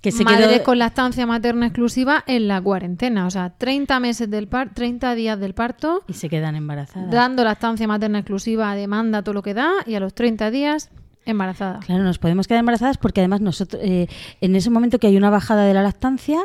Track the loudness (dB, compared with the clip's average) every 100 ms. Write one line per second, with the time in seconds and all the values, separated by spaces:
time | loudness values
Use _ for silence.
0 | -2 2 4 6 6 6 4 2 2 0
1 | -2 -2 -2 0 0 0 -2 0 -2 0
2 | 0 0 0 0 2 0 0 -2 -4 -4
3 | -2 0 -2 -2 -6 -6 -2 -2 0 0
4 | 0 -2 -4 -4 -4 -6 -6 -6 -6 -4
5 | -4 -2 -4 -4 -6 -4 -6 -4 -2 -2
6 | -6 -10 -4 -4 -2 -4 -6 -8 -10 -10
7 | -2 2 2 2 0 0 -4 -2 -2 -2
8 | -2 -2 -4 -6 -4 -2 -2 -4 -4 -2
9 | -2 -2 -4 -6 -4 -2 0 0 -2 -4
10 | -6 -2 -2 0 -2 -2 -2 -2 -6 -20
11 | -20 _ -4 -4 -4 -6 -8 -8 -2 0
12 | 0 0 0 0 2 2 2 2 0 0
13 | 0 2 2 2 0 -2 -6 -4 0 0
14 | -2 -6 -18 -4 2 2 4 2 2 4
15 | 6 6 6 4 2 2 4 4 2 0
16 | -2 -2 0 -2